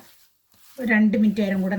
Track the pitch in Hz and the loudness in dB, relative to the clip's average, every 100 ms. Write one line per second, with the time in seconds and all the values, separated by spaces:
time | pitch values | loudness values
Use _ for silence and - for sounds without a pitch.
0 | - _ _ _ _ _ - - 240 214 | -20 _ _ _ _ _ -20 -8 0 2
1 | 220 214 214 208 196 190 190 | 2 2 0 0 -2 -2 -2